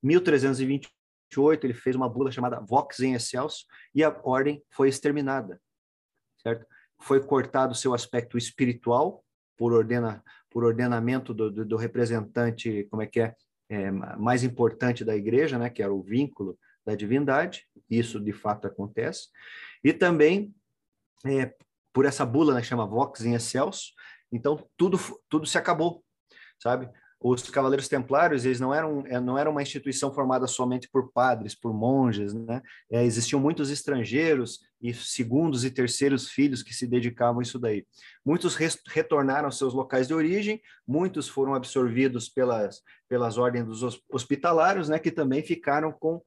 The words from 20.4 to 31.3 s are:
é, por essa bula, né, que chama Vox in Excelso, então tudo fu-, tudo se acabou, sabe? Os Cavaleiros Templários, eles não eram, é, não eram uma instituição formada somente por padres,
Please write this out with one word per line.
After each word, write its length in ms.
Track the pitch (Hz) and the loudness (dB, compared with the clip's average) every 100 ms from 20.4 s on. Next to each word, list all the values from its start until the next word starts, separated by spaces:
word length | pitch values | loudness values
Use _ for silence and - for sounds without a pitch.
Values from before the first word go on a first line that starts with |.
| 208 - _ _ _ _ _ _ | -2 -12 _ _ _ _ _ _
é, 300 | 131 135 127 - _ _ _ | -4 -2 -2 -8 _ _ _
por 100 | - | 2
essa 220 | 139 135 135 | 2 2 0
bula, 260 | 127 165 | 4 4
né, 80 | 127 | 4
que 60 | 120 | 0
chama 200 | 123 104 | -2 -2
Vox 380 | 110 139 - | 0 -2 -2
in 80 | 117 | -2
Excelso, 640 | 117 117 127 151 - - _ - - _ | -2 -2 -2 -2 -4 -14 _ -20 -20 _
então 320 | 120 131 151 - _ | -4 -2 -2 -6 _
tudo 220 | 180 185 | 2 2
fu-, 200 | - - _ | -2 -14 _
tudo 200 | 156 156 | -2 0
se 100 | 175 | -2
acabou, 480 | 165 165 170 170 _ _ _ - - _ | 0 0 0 -2 _ _ _ -20 -20 _
sabe? 240 | 117 123 127 - _ _ | -2 -2 -4 -16 _ _
Os 300 | 120 123 - | 0 0 0
Cavaleiros 400 | - 135 139 135 | 0 2 2 0
Templários, 560 | 139 123 135 170 143 | -4 0 2 4 2
eles 160 | 123 123 | 0 0
não 140 | 131 | 0
eram, 280 | 147 160 147 135 | 0 -2 -4 -4
é, 120 | 123 | -4
não 200 | 123 131 | -2 0
eram 140 | 151 | 0
uma 100 | 151 | -2
instituição 500 | 143 143 139 127 143 | -4 -6 -6 -4 -4
formada 340 | 139 131 127 123 | -2 0 0 0
somente 400 | - 127 127 123 | -2 -2 -2 -2
por 240 | 135 127 | -2 -2
padres, 440 | - 127 | 2 2